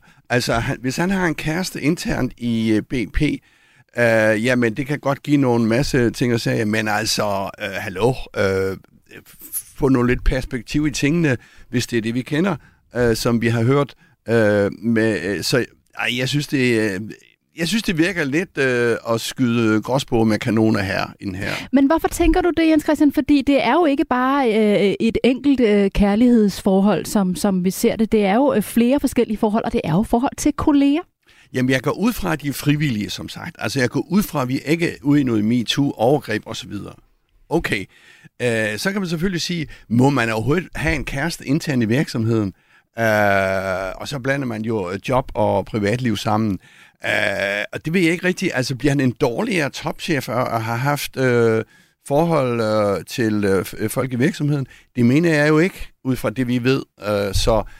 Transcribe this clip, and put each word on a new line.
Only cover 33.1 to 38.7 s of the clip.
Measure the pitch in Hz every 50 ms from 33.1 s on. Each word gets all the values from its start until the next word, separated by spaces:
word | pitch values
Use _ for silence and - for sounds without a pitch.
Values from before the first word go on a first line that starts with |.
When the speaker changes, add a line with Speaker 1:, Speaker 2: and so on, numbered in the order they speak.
| - - 82 85
Speaker 1:
sagt. | - - 104 - - -
Altså, | - 110 - 139
jeg | 123 117
går | - 143 - -
ud | 175 208 185
fra, | - - 147
at | 123 123
vi | 131 143 -
ikke | 131 160 170 175 156
er | - - -
ude | 143 143 147
i | 135
noget | 123 117 107 104
MeToo, | 110 120 123 107 - - 147 143 139 - -
overgreb | 110 123 151 143 - - 107 107 -
og | 113 110
så | - - 92
videre. | 104 98 95 90 - - - _ _ _ _ _ _ _ _ -
Okay. | - - - - 123 101 92 - _ _ - - - - - - _ -
Øh, | 123 123 113 110 110 104